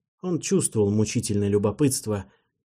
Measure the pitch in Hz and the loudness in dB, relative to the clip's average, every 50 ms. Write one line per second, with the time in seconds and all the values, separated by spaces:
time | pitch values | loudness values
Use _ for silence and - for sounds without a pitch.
0 | _ _ _ _ - 180 175 139 - - 190 175 - - - 110 104 101 104 107 | _ _ _ _ -6 -4 -4 -4 -2 0 0 0 0 0 0 0 2 2 2 2
1 | 107 - - 120 - - 104 104 101 101 101 101 101 104 101 - 151 135 - - | 0 0 0 -4 -2 0 -2 0 2 2 2 2 2 0 0 2 0 0 0 -2
2 | - 110 104 98 95 - _ _ _ _ _ _ _ | -4 -4 -4 -6 -6 -10 _ _ _ _ _ _ _